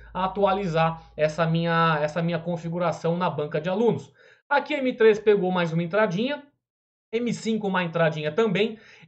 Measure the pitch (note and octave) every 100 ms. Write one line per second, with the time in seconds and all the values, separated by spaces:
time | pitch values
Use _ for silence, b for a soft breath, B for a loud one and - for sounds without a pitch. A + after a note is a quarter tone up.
0 | b F#3 F#3 G3+ G3 F#3+ G3 D#3 E3 D#3+
1 | - - D3+ D#3+ D#3+ E3 E3+ E3 E3 D3+
2 | D3+ F3 E3 E3 E3+ E3+ E3+ E3+ E3+ D#3
3 | E3 F3 F3+ C#3+ D3 D#3 E3 F#3+ A#3 C3+
4 | - b b b _ C#4+ C4+ D4 B3+ -
5 | A3 G#3 A3 G3+ F#3 F#3 E3+ E3 E3+ G3+
6 | G#3+ F3 B3+ C#4+ - _ _ _ _ _
7 | _ A3+ A#3+ F#3 G#3+ A3 G3+ F#3 E3+ E3
8 | D#3+ D#3 D3+ D#3 A3+ F#3 A3+ A3 B B